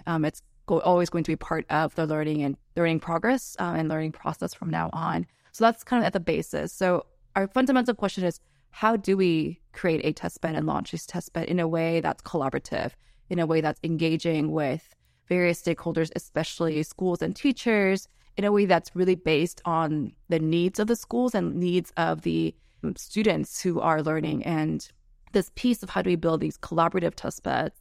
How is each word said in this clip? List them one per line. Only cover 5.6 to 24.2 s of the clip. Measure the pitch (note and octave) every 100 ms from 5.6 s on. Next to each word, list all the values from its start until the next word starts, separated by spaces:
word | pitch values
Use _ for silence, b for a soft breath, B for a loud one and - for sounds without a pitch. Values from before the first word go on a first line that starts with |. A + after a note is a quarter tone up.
that's | A3+ A3+
kind | - B3
of | E3
at |
the | F#3+
basis. | E3 D#3+ - D3+ D#3
So | - F#3 F3 - _ _
our | G3 G3
fundamental | B3+ C4 C4 A#3+
question | A3+ G3 -
is, | F3+ - _ _ _
how | - A3 A3+
do | F#3+ F#3+
we | F#3 D#3+ D#3 E3+ _
create | - F3+ D#3+
a | D3+
test | - E3+ -
bed | D#3+
and | D3+ D#3
launch | D3 -
this | E3 -
test | F3 -
bed | E3 -
in | F3
a | E3
way | E3 E3 E3
that's | D#3+ -
collaborative, | - E3 C3+ C3+ - - - - - - -
in | F3
a | E3
way | D#3+
that's | D#3 -
engaging | D#3+ D#3+ E3 D#3+ E3+ D#3 D3+
with | D#3 C#3 D3+ - _ _ _ -
various | F3+ F3 E3+
stakeholders, | - D#3+ E3+ E3 D#3+
especially | - - D3+ D#3+ - E3 D3+
schools | D#3 - F#3 F3
and | D#3+
teachers, | G3+ C#4+ B3+ A#3 G#3+ F#3+ F#3+ - _ - -
in |
a | G3+
way | G#3 G3
that's | E3+ -
really | F3 F#3
based | F3+ D#3+ D3+ E3+ -
on | F3 E3 D#3+ D3+ A#2+ - -
the | E3
needs | D#3 E3+ F3+ -
of | G#3+
the |
schools | A#3 - A#3+ B3
and | G#3+ E3+ F3
needs | F3 F3+ E3 -
of | E3 D#3+
the, | F3 E3 D#3+ - _ _
um, | D#3
students | - - G#3+ G#3+ D#3+ - -
who | F#3 E3
are | D#3+ D#3
learning. | D#3 D#3+